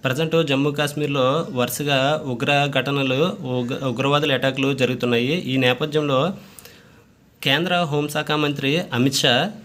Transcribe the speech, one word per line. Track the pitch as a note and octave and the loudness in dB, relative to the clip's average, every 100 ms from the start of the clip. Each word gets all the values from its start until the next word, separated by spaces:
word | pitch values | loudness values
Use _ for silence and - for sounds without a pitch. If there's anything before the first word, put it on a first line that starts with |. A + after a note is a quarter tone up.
ప్రజెంట్ | C3 B2+ D#3+ E3 D#3 | -2 -2 0 0 2
జమ్మూ | C#3 D3 | 0 0
కాశ్మీర్లో | C#3+ D3 D3+ D3 C#3+ B2+ D#3 D#3 | 0 -4 -2 -2 0 2 0 -2
వరుసగా | B2+ A#2+ - C#3+ C3+ C3+ D#3 C#3 | -4 -4 -2 -2 0 2 0 -4
ఉగ్ర | A#2+ C3+ C#3+ C#3+ C3 | -4 0 2 2 0
ఘటనలు, | C3 C#3 C3+ C3 F3 G#3 | 0 -2 0 2 0 -2
ఉగ-, | C3 B2+ A#2+ B2+ | -4 -4 -2 -4
ఉగ్రవాదుల | C3+ A#2 C#3 D3 D3 | -4 0 2 2 2
అటాకులు | C3 C3+ C3 C3+ | 2 0 0 -2
జరుగుతున్నాయి. | C3 B2 B2+ B2 A#2+ B2+ F3 | 2 0 0 0 2 2 -2
ఈ | B2+ C3 | -2 2
నేపథ్యంలో | B2+ B2+ D3+ D3+ D3 C3 E3 F#3+ - - - - - - - _ _ _ | 2 2 0 0 2 2 0 -4 -14 -20 -20 -20 -20 -20 -20 _ _ _
కేంద్ర | C#3+ C#3 E3 F3 | 0 0 2 0
హోంశాఖ | E3 D3 D3 D3+ D3 | 0 -2 -2 -4 -2
మంత్రి | D3+ D3+ C#3+ C#3 D#3+ - | 0 0 0 0 0 -2
అమిత్ | A#2+ C3 | 0 0
షా | C3+ C#3+ B2 F#3+ - | 2 2 2 0 -6